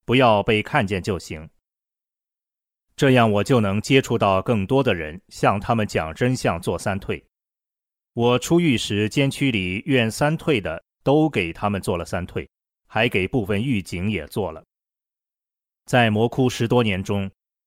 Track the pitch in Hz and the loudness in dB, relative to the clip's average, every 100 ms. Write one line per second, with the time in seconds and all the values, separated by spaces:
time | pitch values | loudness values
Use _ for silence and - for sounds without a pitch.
0 | - 127 123 104 98 107 - 147 98 95 | 0 4 6 4 2 0 0 -2 0 -2
1 | 107 87 - 78 78 _ _ _ _ _ | -4 -6 -6 -14 -14 _ _ _ _ _
2 | _ _ _ _ _ _ _ _ _ - | _ _ _ _ _ _ _ _ _ 0
3 | 139 127 110 104 107 127 101 101 - 135 | 4 6 4 2 2 2 2 -2 2 2
4 | - 113 104 95 123 110 95 135 127 87 | 2 0 2 2 0 -2 0 0 2 -2
5 | 76 85 _ - 135 107 - 117 104 104 | -4 -10 _ -2 0 0 -2 -2 0 -2
6 | 80 - 123 127 123 85 113 87 107 98 | -4 -2 -2 0 -2 -4 -4 -4 -4 -6
7 | - 87 _ _ _ _ _ _ _ _ | -6 -8 _ _ _ _ _ _ _ _
8 | _ 120 120 123 - 170 170 110 - 104 | _ -2 2 2 2 2 2 0 0 -2
9 | 107 143 139 - 139 107 90 98 160 131 | 0 0 -2 0 -2 0 -2 -4 0 0
10 | 113 - 147 160 - 120 85 82 _ _ | 0 0 -2 0 -2 -2 -2 -10 _ _
11 | - 151 156 120 82 - 104 98 - 87 | 0 2 2 0 -4 -4 -4 -2 -2 -4
12 | 82 92 90 90 - _ _ _ _ 107 | -4 -6 -6 -10 -12 _ _ _ _ -2
13 | 117 101 92 131 98 101 135 107 - 85 | 0 0 0 -2 -2 -2 0 -4 -4 -6
14 | 101 95 71 113 87 80 _ _ _ _ | -4 -4 -6 -6 -6 -8 _ _ _ _
15 | _ _ _ _ _ _ _ _ - 127 | _ _ _ _ _ _ _ _ 0 2
16 | 113 107 120 - 123 - 120 123 110 92 | 4 2 0 2 0 0 0 2 2 -2
17 | 95 101 95 _ _ _ | -2 -4 -4 _ _ _